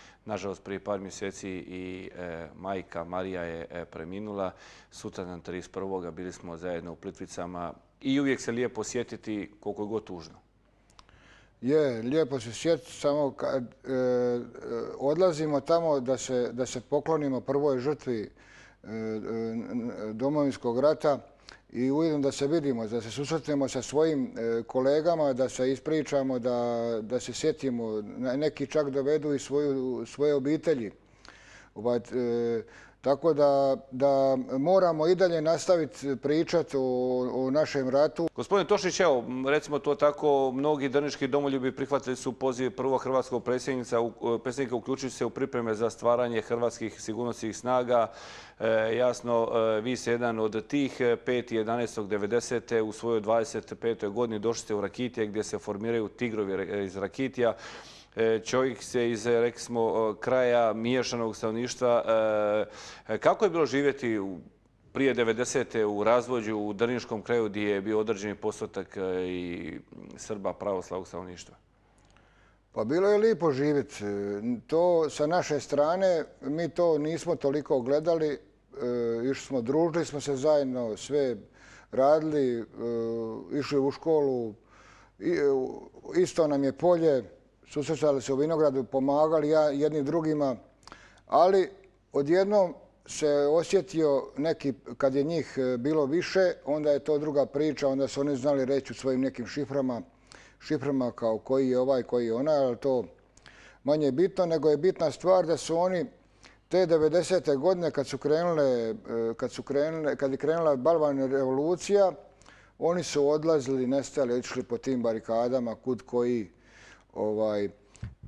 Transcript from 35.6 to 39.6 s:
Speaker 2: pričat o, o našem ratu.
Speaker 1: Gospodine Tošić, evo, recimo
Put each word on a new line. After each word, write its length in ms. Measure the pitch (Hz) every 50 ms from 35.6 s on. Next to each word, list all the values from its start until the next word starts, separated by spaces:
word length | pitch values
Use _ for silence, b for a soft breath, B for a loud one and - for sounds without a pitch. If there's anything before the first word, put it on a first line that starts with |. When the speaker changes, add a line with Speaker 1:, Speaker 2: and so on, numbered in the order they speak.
| - - 185 170 156 127 - - 135 139 135 120
Speaker 2:
pričat 540 | - 139 151 160 170 - 175 170 151 - -
o, 40 | 135 131 127 127 123 127 127 127 127 127 127 110
o 180 | 127 131 131
našem 380 | 135 151 151 - - 143 131 131
ratu. 380 | 127 139 151 156 - - 165 156 -
Speaker 1:
Gospodine 320 | - 120 - 190 202 175 -
Tošić, 320 | 208 190 - 180 - -
evo, 240 | 190 165 139 123 117 123 127 131 131 135
recimo 320 | 147 151